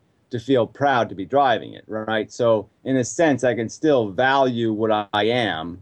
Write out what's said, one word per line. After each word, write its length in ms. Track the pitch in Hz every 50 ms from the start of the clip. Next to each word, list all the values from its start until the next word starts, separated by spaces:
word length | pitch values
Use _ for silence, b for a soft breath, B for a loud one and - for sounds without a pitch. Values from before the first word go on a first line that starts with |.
| _ _ _ _ _ _
to 80 | - 120
feel 280 | - - 139 123 110
proud 440 | - - - 135 143 135 120 110 95
to 40 | 98
be 120 | 87 95
driving 480 | 76 - 139 143 131 113 98 69 57 53
it, 100 | - -
right? 460 | - 101 110 110 110 110 110 104 -
So 380 | - - 123 117 113 107 98 - _ _ -
in 120 | 120 131
a 80 | 131 123
sense, 400 | - - - 170 156 139 120 -
I 100 | 123 113
can 140 | 113 117 104
still 440 | - - - 156 143 127 113 101
value 600 | 92 101 127 131 135 139 135 131 120 117 117 113
what 180 | 110 104 113 110 107 107 104 101
I 120 | - 104 104
am. 560 | 110 120 127 117 101 85 80 80 87 87 95